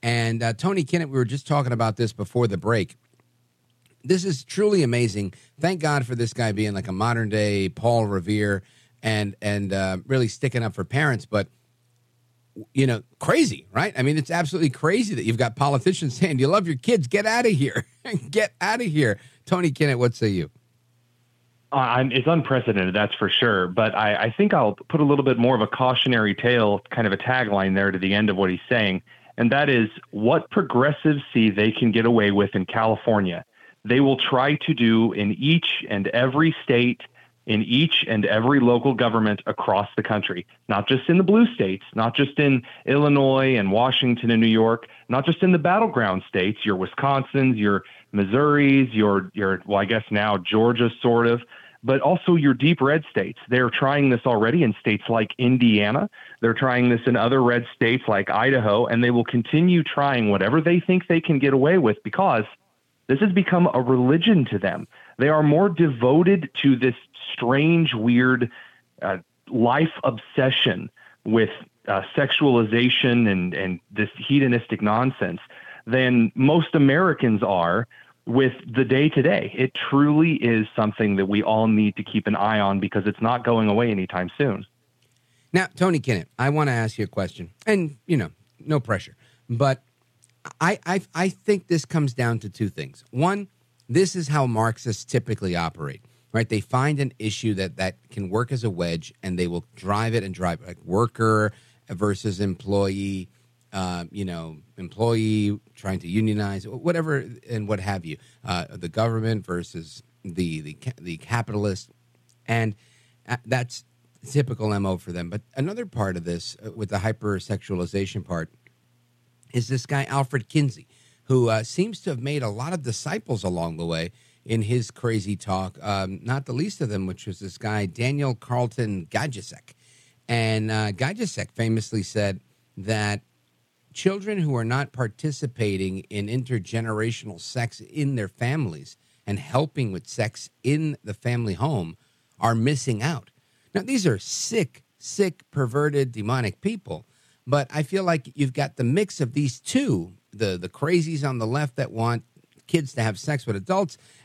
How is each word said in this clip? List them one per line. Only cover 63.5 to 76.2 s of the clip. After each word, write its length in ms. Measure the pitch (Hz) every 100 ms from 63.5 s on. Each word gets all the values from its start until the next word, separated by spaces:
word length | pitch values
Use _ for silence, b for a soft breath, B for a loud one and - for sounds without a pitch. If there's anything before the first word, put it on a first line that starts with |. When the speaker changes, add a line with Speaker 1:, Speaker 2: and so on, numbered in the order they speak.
| 180 175
Speaker 2:
a 80 | 127
religion 640 | 123 127 123 165 202 190 120
to 80 | 101
them. 280 | 95 82 - B B -
They 120 | 139
are 120 | 156
more 280 | 151 151 196
devoted 840 | 160 165 120 123 156 175 196 - -
to 140 | 139 123
this 200 | 127 - - - -
strange, 640 | - 120 135 156 170 156 120
weird, 560 | 117 120 127 127 117 B B B B _
uh, 160 | 95 92 - _ -
life 400 | 113 117 135 160 -
obsession 880 | 131 117 - - 131 - - 90 - b b b 107
with, 240 | 113 107 - - _ -
uh, 160 | 98 95 -
sexualization 1120 | 139 - 143 120 107 117 123 - 131 120 110
and, 280 | 92 90 80
and 240 | 95 90 -
this 200 | 107 104 - 120
hedonistic 560 | 139 135 120 - 110
nonsense 560 | 104 110 127 - 92 90 - B B B -
than 440 | 127 127 123